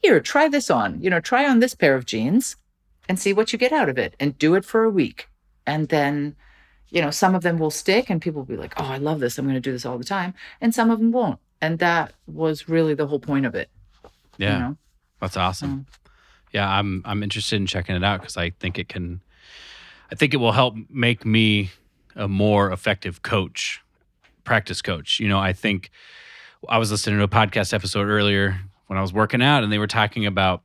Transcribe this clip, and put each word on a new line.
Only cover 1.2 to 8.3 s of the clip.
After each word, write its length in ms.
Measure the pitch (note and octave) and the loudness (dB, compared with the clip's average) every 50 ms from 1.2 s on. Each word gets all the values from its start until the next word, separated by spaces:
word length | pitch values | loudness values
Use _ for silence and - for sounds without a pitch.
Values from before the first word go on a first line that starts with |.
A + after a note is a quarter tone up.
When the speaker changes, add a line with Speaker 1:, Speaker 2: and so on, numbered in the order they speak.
| E3 - - B3 C#4 D4 | 0 0 0 2 4 4
Speaker 1:
on 120 | C4 A3+ | 4 4
this 160 | A3+ B3 - | 4 4 2
pair 200 | - - D3 C3+ | 2 2 4 4
of 100 | C3 B2 | 2 0
jeans 500 | - - A2+ A2 B2+ F3 A#3+ B3+ - - _ _ _ _ _ _ _ _ _ _ - | -4 -4 -2 -2 2 2 2 0 0 -8 _ _ _ _ _ _ _ _ _ _ -4
and 120 | F#3+ F#3 | -4 -2
see 140 | - G3+ G3 | 0 0 2
what 180 | G3 A3 A3+ - | 2 2 0 0
you 60 | G#3+ | 0
get 120 | A#3+ B3+ | 0 2
out 180 | D4+ D#4 A#3 D3+ | 2 2 2 2
of 80 | C3 B2+ | 0 -2
it 180 | G#2+ F#2 - _ | -2 -4 -4 _
and 180 | C#3 D3 C#3 _ | -4 -4 -2 _
do 180 | - D3+ E3+ | 2 4 4
it 100 | G3 G3 | 4 2
for 180 | - - A3+ A3+ | 2 0 2 2
a 60 | A3+ | 4
week." 380 | G#3 F#3+ C#3+ - - - - _ _ _ _ _ _ _ _ | 2 2 0 0 -2 -10 -20 _ _ _ _ _ _ _ _
And 240 | - D3 D3+ D#3 C#3 | -4 -2 -2 -2 0
then, 460 | - D3+ C#3+ C#3 D3 D3 C#3+ D3 D3+ _ _ - _ _ _ _ _ _ _ _ | 2 2 2 2 0 -2 -4 -6 -8 _ _ -20 _ _ _ _ _ _ _ _
you 120 | - E3+ | -2 -2
know, 100 | E3 C#3+ | 0 0
some 240 | D3 - - F#3 F#3 | 0 2 2 4 4
of 80 | F#3 E3 | 4 2
them 160 | F3 E3+ E3 | 0 0 2
will 100 | D#3+ D#3 | 0 -2
stick 380 | D3+ - - - F#3+ A3 B3+ - | -2 -4 0 2 2 2 2 0
and 120 | G3 D#3+ | -2 -2
people 200 | - F3 | -2 -4